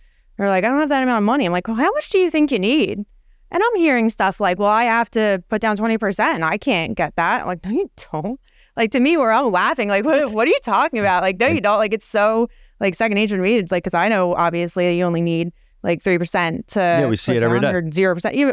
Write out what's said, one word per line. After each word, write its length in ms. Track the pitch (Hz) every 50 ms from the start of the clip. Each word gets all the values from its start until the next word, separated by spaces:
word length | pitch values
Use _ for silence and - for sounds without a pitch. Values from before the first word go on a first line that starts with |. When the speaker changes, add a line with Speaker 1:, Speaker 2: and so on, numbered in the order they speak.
| - _ _ _ _ _ _
Speaker 1:
they're 100 | - 202 202
like, 140 | 190 185 185
"I 60 | 233
don't 100 | 269 294
have 100 | 311 269
that 140 | 285 269 262
amount 140 | 254 240
of 80 | 220 202
money." 200 | 214 254 294 226
I'm 60 | 170
like, 160 | 175 180 -
"Well, 100 | - 226
how 140 | 220 285 381
much 180 | 494 605 605 -
do 80 | -
you 120 | 381 370 330
think 220 | - 311 302 285
you 80 | 269 196
need?" 400 | 180 220 277 311 214 - - 196 208 _ _ - _ _ _ _ _ -
And 100 | - 349 427
I'm 120 | 480 466
hearing 340 | 370 330 311 262 240 220 226
stuff 300 | - - 202 196 190 -
like, 180 | 208 180 180
"Well, 120 | 180 208 202
I 160 | 214 226 240
have 260 | 233 226 233 233 -
to 320 | - 226 214 208 196 180 - -
put 120 | 226 208
down 140 | 226 220 208
twenty 200 | 202 214 226 220
percent. 460 | 214 226 196 185 - 220 269 214 165 160
I 140 | 160 180
can't 380 | 202 - 294 214 170 160 - 156
get 200 | - 165 151 -
that." 240 | - 165 175 226 240
I'm 60 | -
like, 180 | - 180 165 -
"No, 60 | 185
you 200 | 220 339 403 - _ - - -
don't." 280 | - 156 156 208 254 - _ _ _ _ _ _ -
Like, 140 | - 233 214
to 80 | - 262
me, 180 | 247 294 339
we're 140 | 320 254 226
all 200 | 220 247 285 233
laughing. 380 | 185 180 196 247 320 - 214 208
Like, 160 | 202 202 214
"What, 260 | 311 320 285 294 233
what 160 | 214 214 240
are 40 | 311
you 80 | 466 554 -
talking 360 | 240 202 214 277 320 - 220
about?" 220 | 202 196 180 180
Like, 160 | 180 190 196 180
"No, 80 | 240
you 120 | 277 339 277
don't." 180 | 185 202 208
Like, 160 | 208 220 202 214
it's 140 | 214 -
so, 400 | - - 208 208 220 220 226 240 - - - - - _ -
like, 160 | 202 196 175
second 200 | - 226 220 208
nature 200 | 202 220 202 208
to 80 | 185 180
me, 200 | 196 240 226 185 165
like, 140 | 185 175 -
'cause 100 | 185 180
I 140 | 170 180
know, 260 | 214 226 190 180 175 175
obviously, 640 | 175 170 170 170 170 175 170 - 185 175 175 175
you 60 | 175 180
only 180 | 175 170 165
need, 300 | 170 170 165 165 170 175 - _ _ _ _ _ -
like, 180 | 175 170 -
three 160 | - 196 180
percent 500 | 170 175 165 - 190 175 165 147 - - -
to 100 | - 208
Speaker 2:
Yeah, 260 | 185 175 170 165 143
we 100 | 120 110
see 160 | 101 - - 127
Speaker 1:
put 40 |
Speaker 2:
it 60 | 117 117
every 160 | 117 117 120
Speaker 1:
down 140 | 135 139 185
Speaker 2:
day. 60 | 175
Speaker 1:
or 120 | 165 160
zero 240 | 151 180 190 190 175
percent, 200 | 175 - 214 -
you, 140 | 262 285 269